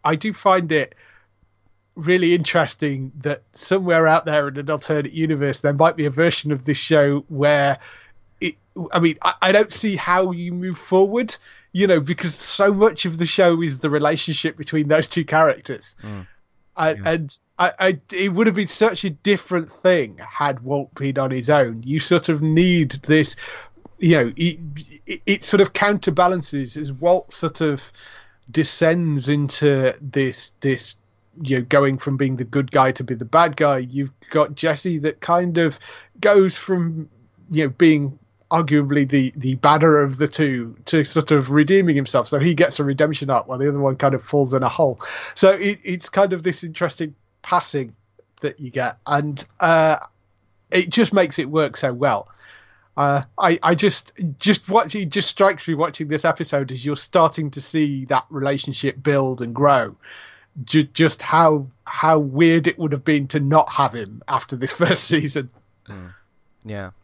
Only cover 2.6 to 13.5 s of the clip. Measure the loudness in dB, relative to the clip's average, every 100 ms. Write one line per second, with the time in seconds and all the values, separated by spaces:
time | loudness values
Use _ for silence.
2.6 | 0 -2 -4 -4 -10 -8 -6 -6 _ -18
3.6 | -2 -2 2 4 4 4 2 0 -2 -6
4.6 | -6 -6 -2 -2 -2 -4 -2 0 -2 -2
5.6 | -2 4 2 2 -2 2 0 0 -4 -4
6.6 | -2 -4 2 4 4 0 -4 0 2 4
7.6 | 2 -2 -8 -20 _ -20 _ _ -10 -10
8.6 | _ -12 -6 -2 -2 -2 -4 0 2 2
9.6 | 2 -4 -4 -4 0 0 0 -4 -8 -8
10.6 | -8 -10 0 2 2 0 -4 -10 -18 -20
11.6 | _ 0 4 2 2 -4 -6 -6 -8 0
12.6 | 2 4 2 2 -6 -4 -2 4 4